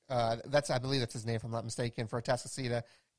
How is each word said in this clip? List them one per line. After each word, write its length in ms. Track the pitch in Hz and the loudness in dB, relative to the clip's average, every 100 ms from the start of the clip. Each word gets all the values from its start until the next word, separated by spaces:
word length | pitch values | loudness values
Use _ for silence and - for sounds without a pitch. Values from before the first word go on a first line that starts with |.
| - | -2
uh, 280 | 123 113 117 - | 2 2 2 2
that's, 240 | 147 143 | 2 4
I 80 | 131 | 0
believe 220 | 131 139 | 2 0
that's 120 | 120 | 0
his 140 | 123 110 | -2 -2
name, 100 | 113 | -2
if 80 | |
I'm 60 | 117 | -2
not 140 | 113 | -4
mistaken, 420 | 113 - 120 123 113 | -4 -2 -2 -2 -4
for 160 | 120 | -2
Atascocita 640 | 123 123 - - 123 120 - - _ | 0 0 0 -4 0 0 -2 -16 _